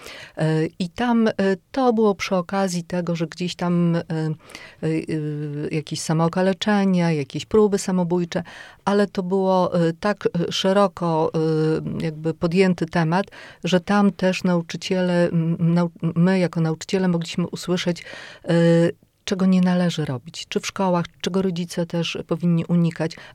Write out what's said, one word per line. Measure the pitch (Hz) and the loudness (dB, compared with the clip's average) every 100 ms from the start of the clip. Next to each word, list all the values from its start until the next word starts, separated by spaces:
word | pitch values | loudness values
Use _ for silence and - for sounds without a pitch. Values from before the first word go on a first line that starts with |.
| - - - - | -14 -18 -12 -4
E, | 156 156 160 - | 0 0 -2 -4
i | 175 | -6
tam, | - 240 233 220 | -2 0 2 2
e, | - 196 190 _ | 2 0 0 _
to | 277 254 | 0 2
było | 226 214 | 4 2
przy | 190 - 190 | 0 -2 -2
okazji | 170 196 190 175 | -2 -2 -2 -2
tego, | 170 180 170 165 | -4 -4 -2 -4
że | 160 | -4
gdzieś | - 180 | -6 -6
tam, | - 175 175 170 165 | -4 0 2 2 0
e, | |
e, | - 160 156 156 - - - - | -2 -4 -4 -6 -10 -20 -18 -6
e, | 160 160 - 156 151 147 151 147 147 | -4 -2 -4 -4 -4 -6 -6 -6 -6
jakieś | 160 - 160 | -6 -6 -8
samookaleczenia, | - 160 165 185 190 185 214 208 196 180 170 | -2 0 0 2 0 0 0 2 2 2 2
jakieś | 156 135 151 - | 0 -4 -8 0
próby | 220 214 196 | 2 4 2
samobójcze, | - 185 170 180 175 185 175 - - - | -2 -2 0 0 -2 -6 -8 -14 -20 -6
ale | - 202 202 | 0 0 0
to | 208 | -2
było, | 180 196 190 185 180 175 165 | -2 0 2 2 2 2 0
e, | |
tak, | 165 208 202 - 170 165 | 0 -4 -2 -2 -2 -2
e, | |
szeroko, | - 190 196 196 - 170 160 160 | 0 2 4 2 0 -2 0 0
e, | 160 160 156 156 156 156 165 | 0 0 2 2 0 -4 -4
jakby | 160 156 160 | -6 -4 -6
podjęty | 160 170 185 185 175 165 | -2 0 4 2 2 -2
temat, | 175 160 180 - - - - | 0 0 0 -2 -10 -20 -8
że | 175 180 | 0 0
tam | - 202 202 | 2 2 2
też | - 185 180 | 2 0 0
nauczyciele, | 185 175 170 165 - 185 180 175 175 | 0 0 -2 -8 -4 -2 0 2 2
m, | 170 160 165 | 2 0 0
nau-, | 170 175 170 - 165 | 2 2 0 -2 -2
my | 165 180 190 | 2 4 4
jako | 165 170 | 0 0
nauczyciele | 160 156 - 190 185 | -2 -2 -2 0 2
mogliśmy | 170 165 - 170 | 0 -2 -4 -4
usłyszeć, | 170 - 175 175 170 - - - - | -4 -4 -2 -2 -4 -8 -18 -18 -10
e, | - 170 170 165 170 - _ _ | 0 4 6 6 4 0 _ _
czego | - 190 185 | -6 0 4
nie | 185 | 4
należy | 180 180 175 160 | 4 2 0 -2
robić, | 151 127 165 - - | -4 -6 -8 -14 -6
czy | 202 | -6
w | - | -6
szkołach, | - 190 175 165 _ | -2 0 0 -2 _
czego | 185 190 | -4 0
rodzice | 190 175 175 - 170 | 0 -2 -6 -4 -4
też | 170 165 - - | -2 -4 -6 -6
powinni | 165 175 165 | -2 2 2
unikać, | - 175 170 - 160 - - | 2 2 2 0 -6 -6 -12